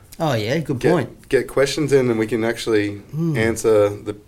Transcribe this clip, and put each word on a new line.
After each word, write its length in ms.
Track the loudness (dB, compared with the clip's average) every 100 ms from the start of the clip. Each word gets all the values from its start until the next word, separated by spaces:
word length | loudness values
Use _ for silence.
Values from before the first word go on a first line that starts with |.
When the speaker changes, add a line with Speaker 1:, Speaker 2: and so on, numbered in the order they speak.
| -20 -4
Speaker 1:
Oh, 140 | -2
yeah, 240 | -2 -2 -4
good 200 | -4 -2
Speaker 2:
get, 140 | 2
Speaker 1:
point. 360 | 2 -2 -10 -2
Speaker 2:
get 200 | -2 0
questions 440 | 0 0 0 2
in, 160 | 2 2
and 120 | 0
we 80 | 0
can 160 | 0
actually 540 | -2 -4 0 0 0 -8
Speaker 1:
Hmm. 380 | -10 -4 -2 0
Speaker 2:
answer 520 | 0 0 2 4 4
the, 260 | 0 -10 -12